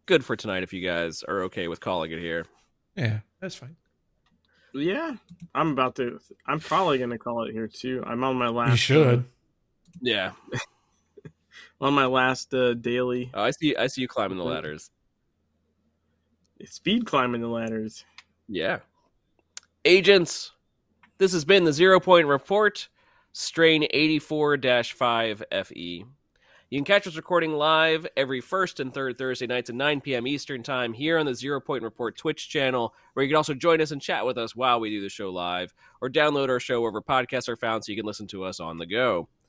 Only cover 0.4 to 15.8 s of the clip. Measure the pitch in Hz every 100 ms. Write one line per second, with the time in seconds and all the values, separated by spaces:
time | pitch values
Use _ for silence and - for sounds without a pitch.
0.4 | 110 92 92 95 90 85 85 78 - 98
1.4 | 92 - 85 85 104 90 80 80 85 82
2.4 | 82 _ _ _ _ 190 117 107 - -
3.4 | 185 - 127 165 _ _ _ _ _ _
4.4 | _ _ _ 135 160 240 330 240 _ -
5.4 | 170 135 160 131 127 135 120 - - -
6.4 | - 151 - 170 180 131 123 117 123 117
7.4 | 113 113 110 - 127 127 - 117 131 127
8.4 | 120 117 120 120 - 147 135 123 123 _
9.4 | _ _ _ _ _ - 123 104 92 -
10.4 | - - - _ _ _ _ - - _
11.4 | _ - - - 139 143 131 131 127 127
12.4 | - 131 123 120 120 123 127 123 123 101
13.4 | 117 - 151 - 127 - 127 123 98 92
14.4 | 82 78 78 76 - _ _ _ _ _
15.4 | _ _ _ _